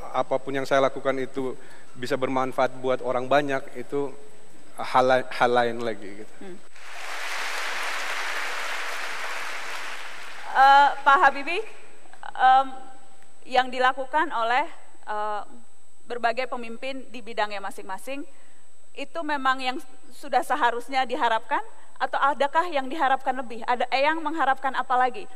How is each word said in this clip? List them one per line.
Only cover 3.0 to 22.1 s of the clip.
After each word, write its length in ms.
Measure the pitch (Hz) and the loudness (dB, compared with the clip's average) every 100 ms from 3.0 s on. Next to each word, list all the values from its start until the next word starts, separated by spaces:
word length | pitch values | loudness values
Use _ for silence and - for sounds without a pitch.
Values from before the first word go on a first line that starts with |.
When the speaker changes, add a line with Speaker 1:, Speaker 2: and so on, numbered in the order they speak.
Speaker 1:
orang 240 | 120 123 131 | 0 0 4
banyak, 340 | 139 143 135 - | 4 4 0 -2
itu 400 | 123 117 143 139 - - - - - - - | -6 -4 -2 -2 -4 -6 -6 -6 -6 -6 -4
hal 260 | - 131 | 2 4
lai-, 220 | 127 131 127 | 6 4 2
hal 240 | - 123 | 2 4
lain 260 | 123 120 117 | 4 2 0
lagi 400 | 117 107 104 104 | -4 -4 -6 -8
gitu. 100 | 107 - | -8 -8
Speaker 2:
Hmm. 180 | 196 180 - - - - - - - - - - - - - - - - - - - - - - - - - - - - - - - - - - - - - - - | -8 -8 -8 -8 -8 -8 -6 -6 -4 -4 -4 -2 -2 -2 -2 -2 -2 -2 -2 -2 -2 -2 -2 -2 -2 -4 -4 -4 -4 -4 -4 -4 -4 -4 -4 -4 -4 -4 -4 -4 0
Eh, 340 | - 269 277 285 - | 6 10 10 8 4
Pak 160 | - 269 | 6 6
Habibie, 420 | 277 277 285 359 - - - - - - - - | 6 4 -2 -2 -4 -6 -6 -6 -6 -6 -6 4
em, 280 | 254 262 269 - - - - - - - | 6 6 4 -4 -8 -8 -6 -6 -6 -6
yang 240 | - 254 254 | 0 0 0
dilakukan 600 | 254 254 269 262 302 311 | 2 2 2 0 0 0
oleh, 340 | 226 226 254 330 - - - | 0 0 2 0 -4 -6 -6
eh, 400 | - 214 214 208 - 240 - - - - - | -4 -4 -2 -4 -4 -6 -6 -6 -6 -6 -6
berbagai 400 | 240 226 226 254 | 0 0 0 -2
pemimpin 640 | 254 226 226 262 269 214 | -4 -4 -4 -6 -6 -6
di 100 | 240 | -6
bidangnya 380 | 208 220 208 202 | -4 -2 -2 -2
masing-masing, 640 | 190 202 196 190 254 277 339 - - - - - - | -6 -6 -6 -6 -6 -6 -6 -6 -6 -6 -6 -6 -6
itu 260 | - 277 330 302 | -6 -6 -4 -2
memang 320 | 285 262 262 | 0 2 2
yang 180 | 254 262 - - - | 0 -4 -4 -6 -6
sudah 320 | - 285 349 - | -6 0 0 2
seharusnya 560 | 311 240 233 466 269 | 2 2 2 0 0
diharapkan, 560 | 254 311 233 220 - 302 440 - - - | 0 2 2 2 0 -2 -2 -6 -6 -2
atau 160 | 269 | -2